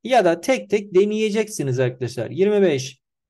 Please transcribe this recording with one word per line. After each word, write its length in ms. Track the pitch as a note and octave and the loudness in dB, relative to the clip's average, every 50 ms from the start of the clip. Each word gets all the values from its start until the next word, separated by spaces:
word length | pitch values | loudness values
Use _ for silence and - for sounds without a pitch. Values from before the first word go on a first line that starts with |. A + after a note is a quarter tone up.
| - | -6
Ya 200 | A3 C4 A#3+ G#3+ | 0 2 4 4
da 160 | F3+ E4 E3+ | 4 2 0
tek 300 | - - C4 A#3 G3+ G3+ | 0 -2 -2 -2 -2 -2
tek 240 | - G#3+ G3+ - - | -2 -4 -2 0 2
deneyeceksiniz 840 | F#3 G3+ G#3 G#3+ G#3+ A3 A3 G3 A3 G#3+ G#3 - - D3+ C3+ B2+ B2 | 2 2 2 2 0 0 0 0 -2 -2 -4 -4 -6 -4 -2 0 0
arkadaşlar. 520 | C3 B2 B2+ - B2+ A2+ - - A2+ - | 0 -2 -2 -4 -8 -8 -6 -6 -8 -6
Yirmi 320 | A#2+ D3+ F#3+ G#3 G#3 G#3 G3 | -2 0 0 2 4 4 4
beş, 380 | F3+ D3 C3 B2+ - - _ _ _ _ _ _ _ | 2 2 0 -4 -8 -12 _ _ _ _ _ _ _